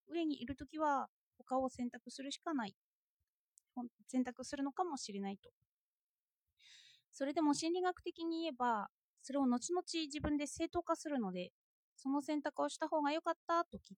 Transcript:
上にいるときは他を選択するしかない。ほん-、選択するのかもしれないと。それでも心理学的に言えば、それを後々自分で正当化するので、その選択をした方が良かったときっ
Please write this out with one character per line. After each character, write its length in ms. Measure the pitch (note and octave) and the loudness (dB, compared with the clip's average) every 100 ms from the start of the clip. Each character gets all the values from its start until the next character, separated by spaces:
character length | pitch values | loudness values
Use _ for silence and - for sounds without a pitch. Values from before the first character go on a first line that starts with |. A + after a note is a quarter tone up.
| - | -4
上 160 | E4 | -2
に 180 | D#4+ - | 0 -2
い 40 | B3 | -6
る 100 | C4 | -8
と 100 | C#4+ | -8
き 120 | D#4 | 0
は 300 | D4+ C4+ A3 _ _ - | 2 2 0 _ _ -20
他 200 | - B3+ | -2 0
を 100 | C4 | 0
選 220 | - B3 | -2 -4
択 200 | B3 - | -6 -12
す 120 | - | -10
る 100 | C#4 | -8
し 60 | - | -6
か 160 | E4+ | -4
な 120 | C#4+ G3+ | -2 -4
い。 80 | - _ _ _ _ _ _ _ _ _ | -8 _ _ _ _ _ _ _ _ _
ほ 80 | - | -10
ん-、 60 | A#3+ - - | -10 -12 -2
選 160 | B3+ | 0
択 200 | B3 B3 | 0 -2
す 120 | B3+ C#4+ | -6 -4
る 80 | |
の 80 | C#4 | -2
か 120 | D#4+ | 0
も 120 | F#4 C4+ | -2 -2
し 160 | - | -6
れ 80 | G3 | -4
な 100 | G3 | -4
い 60 | G3 | -6
と。 140 | - - _ _ _ _ _ _ _ _ _ _ - - - - _ | -12 -20 _ _ _ _ _ _ _ _ _ _ -20 -20 -20 -20 _
そ 120 | - | -4
れ 80 | C#4 | -2
で 100 | D#4 | 4
も 120 | D4 | 4
心 200 | C#4+ E4 | 4 2
理 80 | F4+ | 2
学 180 | F4+ F4+ | 2 0
的 240 | F4 E4+ | -6 -4
に 180 | E4 E4 | -2 0
言 80 | E4 | -2
え 20 | B3 | 0
ば、 320 | A#3+ A3 - _ _ _ | 2 2 -2 _ _ _
そ 100 | - | -2
れ 60 | C#4 | 2
を 80 | C4 | 4
後 240 | A#3+ - | 4 2
々 120 | F4+ - E4 D4+ | -2 0 -2 -2
自 140 | D4 | -2
分 160 | D4+ D4 | 0 0
で 100 | D4 | 0
正 220 | - E4 | -2 -2
当 140 | F4 | 0
化 140 | - D#4+ | 0 -2
す 120 | D#4 | 0
る 120 | C#4 | -2
の 100 | G3 | 0
で、 220 | F3+ F3 - _ _ _ - | -2 -6 -10 _ _ _ -8
そ 120 | C4+ | -2
の 120 | C#4 | 0
選 220 | C#4 D4+ | 0 0
択 200 | D4 - | 0 0
を 60 | C#4+ | -2
し 100 | - | 0
た 100 | D#4 | 0
方 140 | D#4+ | 2
が 100 | C#4+ | 2
良 100 | D#4+ | 2
か 100 | E4 | 0
っ 20 | E4 - | -2 2
た 180 | E4+ | 2
と 140 | E4+ G3 | 2 -6
き 160 | |
っ 20 | - | -14